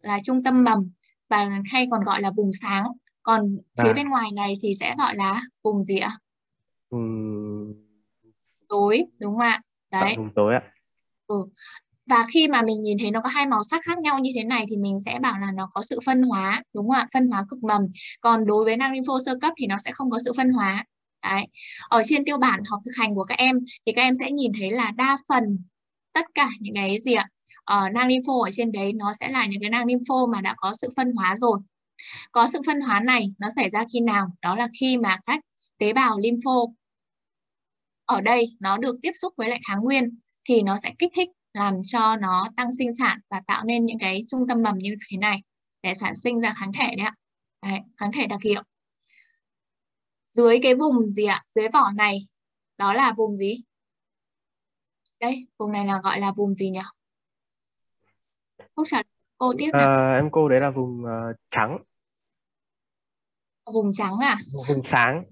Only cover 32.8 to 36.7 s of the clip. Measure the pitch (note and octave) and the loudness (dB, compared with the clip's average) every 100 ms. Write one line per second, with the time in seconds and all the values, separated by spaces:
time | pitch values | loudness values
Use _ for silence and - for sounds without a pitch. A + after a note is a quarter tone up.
32.8 | C4 G3+ A#3+ B3 G3+ G3+ G#3 B3 G3 G#3+ | 0 0 2 2 0 -6 -6 -2 -2 -2
33.8 | A#3 A#3+ A#3 G3+ F#3+ - F3 G3+ A#3+ A#3 | -2 0 2 0 -2 -4 -4 -2 -4 0
34.8 | C4 B3+ G#3+ F#3+ - D4+ _ _ _ _ | 0 2 0 -2 -2 -6 _ _ _ _
35.8 | G#3 A#3+ B3+ G#3 A3 A#3+ B3+ B3+ A#3 | 0 2 2 2 0 0 2 2 0